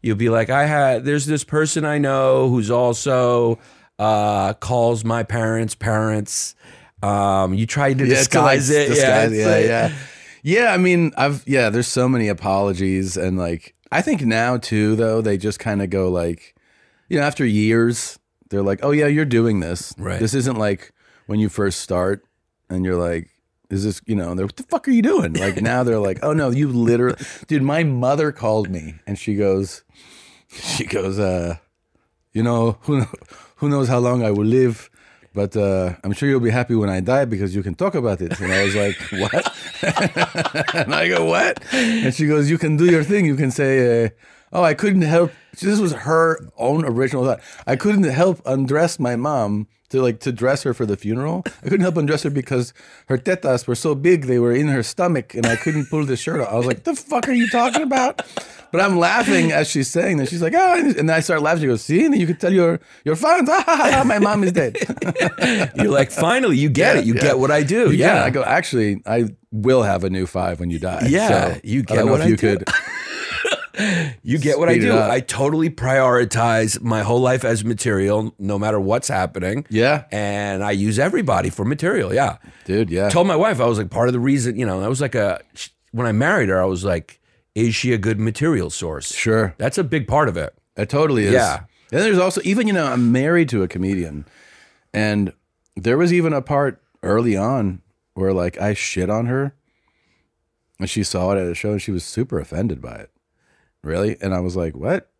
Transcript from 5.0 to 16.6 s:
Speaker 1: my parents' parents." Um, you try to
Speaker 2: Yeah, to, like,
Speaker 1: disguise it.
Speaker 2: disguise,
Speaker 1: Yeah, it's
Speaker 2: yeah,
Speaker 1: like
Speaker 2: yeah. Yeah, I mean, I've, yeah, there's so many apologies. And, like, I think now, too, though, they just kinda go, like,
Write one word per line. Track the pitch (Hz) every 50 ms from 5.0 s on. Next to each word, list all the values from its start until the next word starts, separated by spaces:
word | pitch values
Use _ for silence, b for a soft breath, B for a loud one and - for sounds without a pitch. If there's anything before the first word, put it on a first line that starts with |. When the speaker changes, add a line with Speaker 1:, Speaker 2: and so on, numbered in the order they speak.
| 110
Speaker 1:
my | 113 113 117
parents' | 110 - 120 120 113 110 113 113 113 107 -
parents." | _ - 117 110 107 110 110 107 107 104 - - - - - - B B B B B B B B -
Um, | 104 101 101 101 101 101 95 98 95 92 95
you | 101 113
try | 113 - 143 143 135 135
to | 131 135
Speaker 2:
Yeah, |
to, | 123
like, | 131 135
Speaker 1:
disguise | 135 127 - 131 123 131 135 139 135 131
it. | 147 147 143 139
Speaker 2:
disguise, | 120 147
Speaker 1:
Yeah, | 135 131 127 127 113
it's | 113 110
Speaker 2:
yeah, | 107 107
Speaker 1:
like | 110 107 107 110
Speaker 2:
yeah. | 113 113 117 113 113 147 139 B B B B B B B B -
Yeah, | 147 175 220 240 226 196
I |
mean, | 185 180 180 180 175 170 156 -
I've, | - 131 143 143 131 -
yeah, | - 135 131 120 110
there's | 104 120 120 -
so | - 131 127 127
many | 131 120 113 104
apologies. | 101 82 87 98 95 98 101 101 95 87 98 95 95 95 95 95 90
And, | 95 85 92 92 92
like, | 90 85 85 85 - - _ _ _ _
I | - 151
think | 202 311 294 170
now, | 139 117 110 113 117 123 127
too, | 120 - - 113 107 107 107 110
though, | 107 117 113 110 113
they | 107 107 101
just | 92 92 107 101 -
kinda | - 117 104 101 101
go, | 92 92 98 92 92
like, | 90 87 85 85 85 - - - _ _